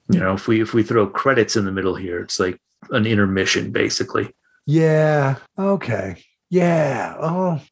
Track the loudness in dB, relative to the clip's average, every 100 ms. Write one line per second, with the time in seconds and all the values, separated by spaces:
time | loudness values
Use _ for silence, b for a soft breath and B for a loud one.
0 | 0 2 2 -2 0 0 2 0 2 2
1 | 0 0 2 2 2 0 -2 -2 -2 -4
2 | -6 -8 -6 -4 -2 -4 _ _ -4 -2
3 | 2 2 2 2 0 -2 -2 -2 0 -2
4 | -4 -4 -4 -8 _ _ 0 2 4 4
5 | 2 2 0 -2 -8 -4 -2 -2 -2 -4
6 | -6 -10 _ _ -4 0 2 2 0 -2
7 | -6 -6 -4 -2 -2 -4 -6